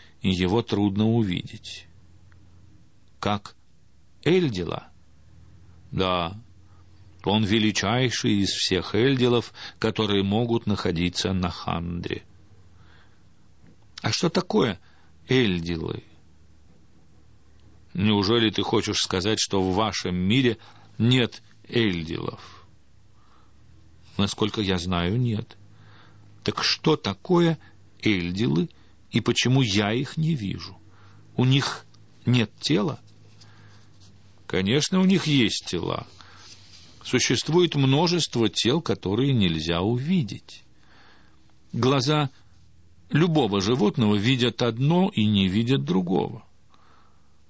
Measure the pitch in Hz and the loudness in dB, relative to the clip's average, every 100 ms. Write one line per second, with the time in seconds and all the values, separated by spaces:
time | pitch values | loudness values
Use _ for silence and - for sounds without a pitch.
0 | - - 98 90 92 110 113 104 101 98 | -20 -6 -2 0 0 0 0 0 0 2
1 | 110 117 104 87 - - - - - - | 2 2 0 -4 -8 -16 -16 -18 -20 -20
2 | - - - - - - - - - - | -20 -20 -20 -20 -20 -20 -20 -20 -20 -20
3 | - - 101 104 - - - - - - | -20 -6 -4 -4 -6 -20 -20 -20 -20 -20
4 | - - - 185 160 95 85 - - - | -20 -6 0 2 2 -2 -6 -8 -10 -20
5 | - - - - - - - - - - | -20 -20 -20 -20 -20 -20 -20 -20 -8 -2
6 | 92 90 85 104 - - - - - - | 0 0 -4 -8 -18 -20 -20 -20 -20 -20
7 | - - - 107 107 110 107 98 98 120 | -20 -8 -2 0 2 2 0 0 -2 0
8 | 127 - 123 104 95 - - 92 - 101 | -2 -2 0 0 0 -2 -2 -2 0 0
9 | 127 131 123 120 - - - - 110 - | 0 2 2 0 -2 -12 -18 -6 -4 -2
10 | 107 101 98 104 120 117 104 101 95 85 | 0 0 0 0 0 -2 -2 -2 -2 -2
11 | 90 87 95 95 90 - - 85 85 87 | -2 -2 -2 -2 -4 -6 -6 -6 -6 -8
12 | - - - - - - - - - - | -8 -10 -12 -20 -20 -20 -20 -20 -20 -20
13 | - - - - - - - - - - | -20 -20 -20 -20 -20 -20 -20 -20 -20 -8
14 | 117 - 170 185 - 214 139 90 - - | -4 -2 0 -2 0 0 0 -4 -12 -20
15 | - - - 131 113 90 82 82 - - | -20 -20 0 2 2 0 -4 -6 -6 -10
16 | - - - - - - - - - - | -14 -20 -20 -20 -20 -20 -20 -20 -20 -20
17 | - - - - - - - - - - | -20 -20 -20 -20 -20 -20 -20 -20 -12 -2
18 | 107 104 98 120 110 101 98 107 101 98 | 2 2 2 2 2 0 0 0 0 -4
19 | - 92 95 110 - 98 92 92 107 92 | -2 -2 -2 -2 0 0 0 0 0 -2
20 | 90 90 92 127 131 104 - - - - | -4 -2 2 2 2 0 -8 -20 -16 -2
21 | 113 127 113 - - - - 120 110 87 | 2 4 2 -4 -20 -20 -4 0 0 -2
22 | 80 82 82 - - - - - - - | -6 -6 -8 -10 -16 -20 -20 -20 -20 -20
23 | - - - - - - - - - - | -20 -20 -20 -20 -20 -20 -20 -20 -20 -20
24 | - - 101 - 104 113 98 92 87 87 | -12 -4 -4 -2 -2 -2 -2 -2 0 0
25 | 85 117 120 107 110 - - - - - | 0 0 -2 -4 -8 -18 -20 -20 -20 -20
26 | - - - - - - - - - 151 | -20 -20 -20 -8 -6 -4 -4 0 0 0
27 | 202 196 - 175 170 160 - - - - | -2 -6 0 2 4 0 -8 -20 -20 -4
28 | 110 95 87 92 123 151 175 - - - | 0 0 0 -2 0 0 -2 -8 -20 -20
29 | - 120 117 120 127 135 120 98 101 117 | -4 -2 0 0 2 2 2 0 0 -2
30 | 139 - 156 156 98 90 - - - - | -4 -4 -2 -2 -4 -8 -12 -18 -20 -20
31 | - - - - 127 135 - - - - | -20 -20 -8 0 2 2 0 -6 -14 -20
32 | - - - 123 110 - - 165 190 - | -20 -6 0 0 0 -4 -2 0 0 -6
33 | - - - - - - - - - - | -14 -20 -20 -20 -20 -20 -20 -20 -20 -20
34 | - - - - - 90 95 135 147 185 | -20 -20 -20 -20 -6 -2 0 0 0 2
35 | 185 190 151 143 104 - - 87 - 82 | 2 2 2 2 2 0 -6 -6 -4 -6
36 | 82 - - - - - - - - - | -10 -20 -20 -20 -20 -20 -20 -20 -20 -18
37 | - 123 - 131 - 165 170 147 135 135 | -4 -2 0 0 0 2 2 2 2 2
38 | 170 175 - 120 110 - 110 156 - 98 | 2 0 -2 0 0 0 0 0 -2 -4
39 | 95 104 139 127 92 80 78 85 98 120 | -2 0 2 2 2 0 -2 -2 0 -2
40 | 143 185 107 - - - - - - - | 0 0 -2 -8 -16 -20 -20 -20 -20 -20
41 | - - - - - - - 120 123 139 | -20 -20 -20 -20 -20 -20 -10 0 2 2
42 | 123 151 147 - - - - - - - | 2 0 0 -6 -20 -20 -20 -20 -20 -20
43 | - 147 175 156 113 101 95 127 202 - | -2 2 4 4 2 2 2 2 2 2
44 | 107 104 107 131 120 - 120 113 139 175 | 2 4 2 2 0 0 -2 2 2 4
45 | 190 - 107 104 95 98 117 135 139 95 | 2 2 4 4 4 2 2 0 0 -2
46 | 92 95 - 120 - - - - - - | 0 0 -2 -6 -18 -20 -20 -20 -20 -20
47 | - - - - - | -20 -20 -20 -20 -6